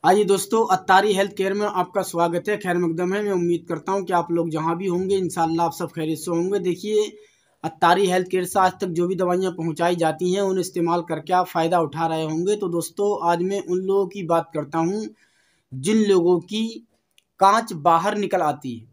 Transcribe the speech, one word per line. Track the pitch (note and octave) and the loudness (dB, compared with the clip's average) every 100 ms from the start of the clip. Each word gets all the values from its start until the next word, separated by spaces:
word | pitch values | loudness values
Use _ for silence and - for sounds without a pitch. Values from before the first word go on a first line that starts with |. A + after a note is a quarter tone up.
आइए | D#3+ G3 | 4 4
दोस्तों, | G3 G3 - A3+ A3+ | 4 2 2 0 2
अत्तारी | F#3 - F#3+ G#3 | 0 4 4 6
हेल्थ | F#3+ G3+ G3 | 2 0 -2
केयर | F#3+ | -2
में | G3+ G#3 | 0 -2
आपका | F#3+ F3+ G3+ | -2 -2 -2
स्वागत | F#3 E3+ E3+ E3+ G#3+ | -4 0 0 0 -4
है। | G#3 | -4
खैर | F#3 F3 | -2 -2
मकदम | F3 E3 F3+ | 0 -2 -2
है, | G3+ | -2
मैं | G#3 | -2
उम्मीद | F#3+ F3 E3+ E3 | 0 0 -2 -4
करता | E3 F3 | -8 -2
हूं | G3 | -4
कि | F#3 | 0
आप | F3 E3+ | -2 0
लोग | E3+ E3+ | -2 -2
जहां | D#3 D#3+ E3+ | -2 -2 -2
भी | G3 | -2
होंगे | F3 F#3 G3 | -2 0 -2
इंशाल्लाह | F3+ - E3 E3 E3+ | -2 -2 -2 0 -2
आप | |
सब | - E3 | -2 -10
खैरियत | E3+ D#3 D#3 | -6 -6 -4
से | - | -2
होंगे। | E3+ F3+ G3+ | -2 0 -2
देखिए, | F#3 F3+ G#3 G#3+ G#3 - - _ _ _ | -2 -4 -2 0 0 -6 -20 _ _ _
अत्तारी | E3 - E3+ F#3 G3 | -10 0 2 4 4
हेल्थ | F3+ F3+ | 0 0
केयर | F#3 F3+ | -2 -2
से | G3 | 2
आज | F#3 F3+ | 2 2
तक | F#3+ | -6
जो | E3 F3 | -2 -2
भी | F#3 | 0
दवाइयां | F3+ F3+ F#3+ | 0 0 -2
पहुंचाई | F3 E3 D#3 F3 F3 | -2 -6 0 0 2
जाती | E3 D#3 F3+ | 0 0 -2
हैं | F#3+ | 0
उन्हें | G3 F#3+ | 0 -2
इस्तेमाल | F3+ F3+ E3+ F3 | -2 -2 0 0
करके | E3+ D#3 D3+ | -2 -8 0
आप | F#3 F3 | 0 0
फ़ायदा | E3+ D#3+ F3+ | 0 2 2
उठा | D#3 D3 D#3+ | 0 -2 -2
रहे | D#3+ | -2
होंगे। | D#3 D#3 F3+ G#3+ | -2 -2 -2 -2
तो | G3 | -2
दोस्तों, | E3+ E3 - G#3 G3+ | -4 -6 -2 -2 0
आज | E3+ E3+ | 0 0
मैं | F#3 G3 | 0 -4
उन | F#3 F3+ | -2 -4
लोगों | F#3+ G3 F#3 | 0 0 0
की | G3+ E3 | -4 0
बात | E3 D#3 | 0 0
करता | D#3 C#3+ E3 | -8 -4 -2
हूं | E3 G3+ G#3+ - _ _ _ _ _ | -2 -2 -8 -14 _ _ _ _ _
जिन | C3 C#3+ A3 G#3 | -6 0 2 4
लोगों | F#3+ E3+ F3+ | 4 4 2
की | F3 G#3+ A3+ A3+ _ _ _ _ _ _ | 0 -4 -4 -6 _ _ _ _ _ _
कांच | G3 G#3+ A#3 E3+ | 4 4 0 0
बाहर | D#3 E3 F#3+ G#3 | 4 4 2 -2
निकल | G3 F3+ | -2 0
आती | D#3 C#3 C3 | 0 -2 -8
है। | A2+ - | -12 -16